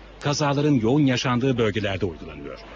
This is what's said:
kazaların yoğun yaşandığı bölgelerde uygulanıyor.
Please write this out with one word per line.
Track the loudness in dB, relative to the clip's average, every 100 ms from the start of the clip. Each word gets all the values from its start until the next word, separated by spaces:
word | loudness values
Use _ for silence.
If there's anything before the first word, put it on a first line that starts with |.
| -18 -8
kazaların | -4 0 0 2 2
yoğun | 4 4 4 4
yaşandığı | 2 0 0 2 2
bölgelerde | 0 0 -4 -2 -4
uygulanıyor. | -6 -12 -14 -14 -14 -18